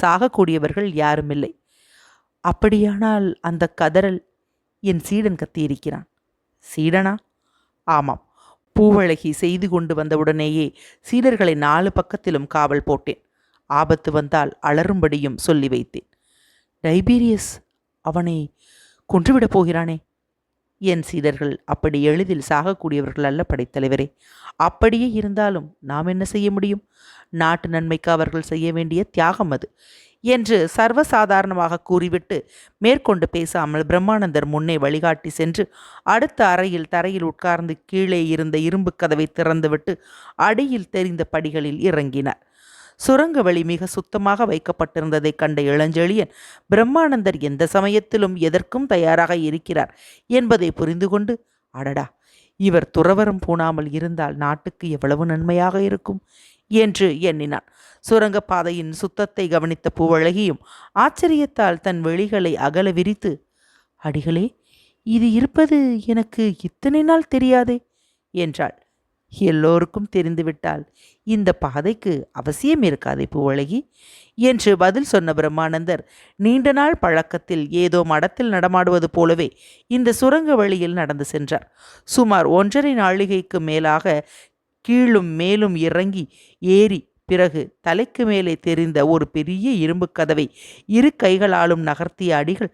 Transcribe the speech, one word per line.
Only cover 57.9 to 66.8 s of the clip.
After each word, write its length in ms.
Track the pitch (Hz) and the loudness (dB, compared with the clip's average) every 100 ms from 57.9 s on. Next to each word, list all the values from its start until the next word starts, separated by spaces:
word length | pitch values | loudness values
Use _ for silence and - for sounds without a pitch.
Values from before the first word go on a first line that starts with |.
| _ - | _ 0
சுரங்கப்பாதையின் 800 | 220 214 202 - 180 170 175 160 | 2 2 0 -2 -2 -2 -4 -8
சுத்தத்தை 560 | 160 190 - 202 - 180 | -8 -8 -4 -6 -4 -2
கவனித்த 420 | 165 165 160 160 - | 0 -2 -4 -4 0
பூவழகியும் 640 | 165 165 165 185 202 143 _ - - | 2 2 2 0 -2 -4 _ -20 -6
ஆச்சரியத்தால் 880 | 196 269 - 349 302 285 - 196 170 | 0 0 2 0 2 0 0 0 0
தன் 220 | 196 175 | -2 -2
விழிகளை 500 | 165 170 208 208 175 | -2 -2 -2 -2 -2
அகல 380 | 151 139 170 190 | -2 -2 0 0
விரித்து, 400 | 175 175 214 202 143 _ _ _ _ _ _ | 0 -2 -2 -4 -6 _ _ _ _ _ _
"அடிகளே, 500 | 156 147 147 170 226 _ _ _ _ _ | -6 -4 -2 -2 -2 _ _ _ _ _
இது 280 | 220 226 233 | -2 2 2
இருப்பது 460 | 220 269 - 302 302 262 226 220 | 2 2 2 4 4 2 -2 -2
எனக்கு 500 | 226 220 - 214 170 | -2 -2 -2 -2 -2
இத்தனை 400 | 180 _ | -10 _